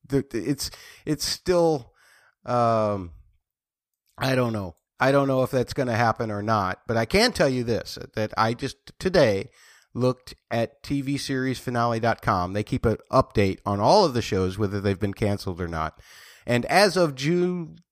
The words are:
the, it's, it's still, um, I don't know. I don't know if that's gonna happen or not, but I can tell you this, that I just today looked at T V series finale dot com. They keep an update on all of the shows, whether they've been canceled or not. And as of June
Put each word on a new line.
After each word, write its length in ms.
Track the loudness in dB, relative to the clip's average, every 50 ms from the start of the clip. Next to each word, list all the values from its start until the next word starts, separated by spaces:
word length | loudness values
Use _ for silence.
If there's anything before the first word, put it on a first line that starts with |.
| _ -2
the, 160 | -2 -2 -2 _
it's, 380 | -8 -6 -4 -4 -4 -4 -6 -12 -12 -16 -20 -20 -20 -14 _
it's 200 | -6 -6 -4 -4
still, 640 | -6 -6 -6 _ 0 2 4 4 2 2 -2 -6 -14 _ _ _ _ _ _ _ _ _ _ _
um, 640 | -2 0 2 2 2 2 2 2 0 -2 -4 -6 -10 -14 -20 -20 _ _ _ _ _ _ _ _ _ _ _ _ _ _ _ _ _ _
I 180 | -6 -2 0 0
don't 180 | 0 0 0 -2
know. 220 | -4 -6 -8 -10 _ _ _ _ _
I 140 | 2 4
don't 160 | 4 4 2 2
know 140 | 2 0
if 80 | 0 0
that's 240 | 0 -2 -2 -2 -2
gonna 220 | -4 -2 -2 0
happen 340 | 2 2 2 0 -2 -4 -6
or 120 | -4 -4
not, 380 | -2 0 0 2 0 -2 -4 _ _
but 100 | -2 0
I 80 | 0 0
can 280 | 2 2 2 2 2
tell 160 | 2 2 0 2
you 160 | 2 -2 -2
this, 340 | -2 -2 -4 -4 -8 -14 -14 -16 -10 _
that 180 | -6 -6 -4 0 0
I 160 | 0 0 0
just 220 | -4 -6 -10 -10 _ _ -20 -16 _
today 520 | -4 2 4 4 4 6 4 0 -4 -8 _ _ _ -20 -20 _ _ _
looked 420 | _ -2 0 0 -2 _ _ -20 -20 _ _ _
at 320 | -2 -2 -2 -2 _ _
T 200 | -8 -4 -4 -4
V 160 | -2 -4 -4 -4
series 400 | -4 -4 -4 -2 -2 -2 -4 -4
finale 420 | -6 -4 -2 0 0 0 0 0
dot 220 | 0 0 -2 0
com. 320 | 0 0 0 0 0 -2 -4
They 80 | -6
keep 240 | -4 -4 -4 0 0
an 100 | 0 0 -2 -6 _
update 460 | 2 2 2 2 2 2 2 2 0 -2 _
on 140 | -4 -2 2
all 260 | 4 6 6 6 6
of 80 | 4 2
the 80 | -2
shows, 340 | -2 0 0 0 0 0 0
whether 240 | -2 -2 -2 -2 0
they've 180 | 0 0 0 0
been 140 | -2 -4 -2
canceled 460 | -2 0 -2 0 -2 -4 -8 -6 -6
or 80 | -6 -6
not. 320 | -4 -4 -4 -6 -6 -12 -20 -20 -20 -20 -20 -20 -20 -14 _
And 180 | -2 0 0 0
as 300 | 2 4 4 4 4 4
of 180 | 2 0 0 0
June 640 | -4 -2 0 2 2 0 0 -2 -4 -8 -10 -14 -20 _ _